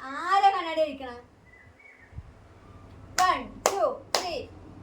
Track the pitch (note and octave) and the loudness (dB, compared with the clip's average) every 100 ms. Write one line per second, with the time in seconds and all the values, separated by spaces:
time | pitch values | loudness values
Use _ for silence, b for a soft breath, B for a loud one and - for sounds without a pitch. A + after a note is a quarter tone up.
0 | C4+ C#4 F4 G4 G4 F#4+ E4 D#4+ D#4 C4+ | -10 -6 0 4 4 4 0 0 -2 -4
1 | C4 A#3+ B3 - - - - - - - | -12 -14 -18 -20 -20 -20 -20 -20 -20 -20
2 | - - - - - - - - - - | -18 -16 -16 -20 -20 -20 -20 -20 -20 -20
3 | - - F#4 D4 A3+ - - G4 D4+ - | -4 2 2 2 -4 -2 0 2 0 -2
4 | - - F#4 D4 - - - - | -4 -4 -4 -8 -10 -16 -20 -20